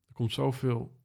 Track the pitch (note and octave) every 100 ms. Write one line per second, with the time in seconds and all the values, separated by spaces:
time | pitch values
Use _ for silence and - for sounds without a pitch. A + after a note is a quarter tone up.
0 | _ - A2+ - C3+ B2+ C3 A#2 - -